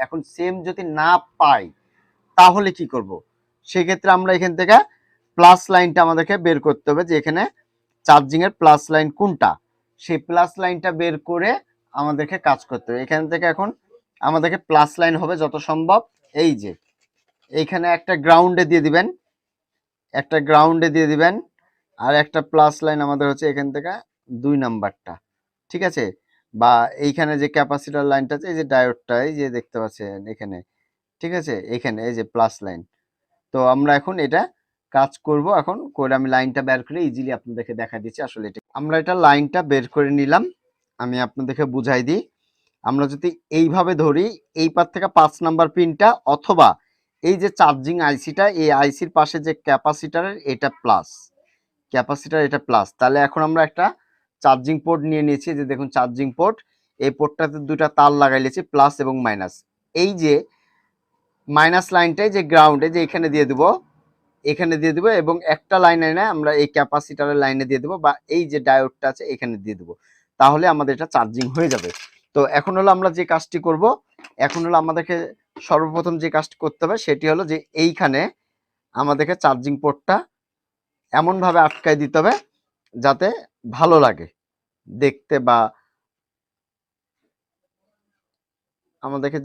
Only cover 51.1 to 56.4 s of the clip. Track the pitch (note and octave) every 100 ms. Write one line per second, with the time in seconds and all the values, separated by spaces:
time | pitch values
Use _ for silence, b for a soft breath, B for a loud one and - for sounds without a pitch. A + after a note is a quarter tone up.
51.1 | - - _ _ _ _ _ _ C3 B2
52.1 | C#3+ - D#3 C#3+ C#3+ - A2+ F#2+ _ B2+
53.1 | C#3 C#3 D#3+ D#3 D#3+ D3+ - G3 - _
54.1 | _ _ _ C#3 C3 B2+ D#3 D#3+ E3 D3+
55.1 | D#3 D3 C#3 D#3 D3 C3+ C3+ C#3 C3+ B2
56.1 | A#2+ C3+ B2+